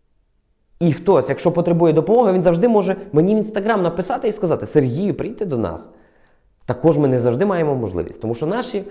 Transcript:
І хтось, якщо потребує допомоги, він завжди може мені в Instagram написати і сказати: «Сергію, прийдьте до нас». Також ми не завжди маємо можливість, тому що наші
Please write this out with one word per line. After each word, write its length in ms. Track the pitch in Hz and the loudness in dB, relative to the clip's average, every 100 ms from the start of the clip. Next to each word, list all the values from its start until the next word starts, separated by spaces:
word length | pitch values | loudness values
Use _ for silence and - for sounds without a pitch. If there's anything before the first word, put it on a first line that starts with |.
| _ _ _ _ _ _ _ - | _ _ _ _ _ _ _ -2
І 140 | 170 | -2
хтось, 360 | 139 - 165 127 | 0 2 2 2
якщо 220 | 135 175 | 0 0
потребує 420 | 170 165 170 165 | 0 0 2 4
допомоги, 400 | 156 160 233 220 | 4 2 4 4
він 100 | 185 | 2
завжди 240 | 175 170 240 | 2 2 2
може 280 | 214 185 190 - | 2 0 -4 -2
мені 240 | 147 180 214 | 0 2 2
в 20 | |
Instagram 440 | 214 214 202 214 | -2 -4 -2 0
написати 460 | 175 170 185 262 240 | -2 -2 -4 -4 -4
і 40 | |
сказати: 340 | 208 175 139 107 | -2 -2 -2 0
«Сергію, 480 | 151 131 131 196 | 0 2 0 -4
прийдьте 320 | 139 170 247 196 | -4 -6 -6 -6
до 120 | 123 | -4
нас». 320 | 95 82 - - _ _ _ _ _ _ - | -4 -6 -14 -20 _ _ _ _ _ _ -8
Також 320 | 123 160 151 | 0 2 4
ми 100 | 143 | 2
не 120 | 127 | 2
завжди 260 | 120 120 202 | 0 0 0
маємо 300 | 180 151 135 | 0 -2 -2
можливість, 460 | 107 90 82 - | -4 -4 -6 -6
тому 140 | 110 120 | -6 -4
що 120 | 156 | -4
наші 360 | 226 240 202 196 | -4 -6 -8 -10